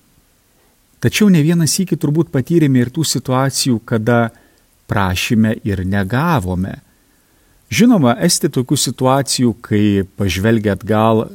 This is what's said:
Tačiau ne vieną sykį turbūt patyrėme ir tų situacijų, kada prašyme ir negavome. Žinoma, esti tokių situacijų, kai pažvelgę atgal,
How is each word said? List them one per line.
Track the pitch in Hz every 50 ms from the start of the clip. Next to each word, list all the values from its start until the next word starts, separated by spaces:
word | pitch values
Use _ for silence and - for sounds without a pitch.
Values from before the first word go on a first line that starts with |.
| _ _ _ _ _ _ _ _ _ _ _ _ _ _ _ _ _ _ _ _
Tačiau | - 113 - - 214 208 180
ne | 156
vieną | 143 160 175 170 165
sykį | 135 - - 185 - 170 151
turbūt | - 143 147 170 170 -
patyrėme | - 135 120 - 170 170 156 139 131 123
ir | 120 123 -
tų | 165
situacijų, | 147 - - 135 - - 127 127 135 135 - - - 135 120 107
kada | - - 123 113 107 123 120 117 117 113 - _ _ _ _ _ _ _ _ _ _ -
prašyme | - 107 98 90 90 - - - 123 110 110 110 113 - -
ir | 101 95 92
negavome. | 90 92 98 101 98 92 120 127 160 175 165 123 90 90 92 87 92 - - - - _ _ _ _ _ _ _ _ _ _ _ _ _ _ _ _ -
Žinoma, | - - 220 247 247 185 135 117 - 220
esti | 165 175 - - - 156
tokių | - 135 123 - 151 131
situacijų, | - 131 120 - 131 131 131 139 135 - - - 127 120 104 -
kai | - - 110 104 104 104 101 98 92
pažvelgę | 95 _ - 101 98 87 95 95 113 117 113 101 104 98
atgal, | 90 - 92 107 107 110 113 113 110 - -